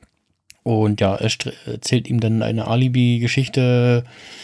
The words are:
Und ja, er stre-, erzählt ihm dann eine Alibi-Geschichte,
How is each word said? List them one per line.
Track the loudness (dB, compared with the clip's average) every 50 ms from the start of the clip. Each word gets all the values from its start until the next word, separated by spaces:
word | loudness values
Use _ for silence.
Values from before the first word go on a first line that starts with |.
| -20 _ _ _ _ _ _ _ _ -20 -20 _ -4
Und | -2 0 2 2 2 2 2
ja, | 0 0 0
er | 0 -2 -2
stre-, | -4 -4 -6 -10 -12 -12 -12
erzählt | -12 -10 -10 -4 -2 -2 -2 0 -2
ihm | -2 0
dann | 0 0 0 0 0
eine | -2 -2 -2 -2
Alibi-Geschichte, | -2 0 0 0 0 2 2 2 2 2 2 0 0 0 0 -2 0 0 0 2 4 4 4 4 4 2 2 0 -4 -10 -20 -20 -20 -20 -20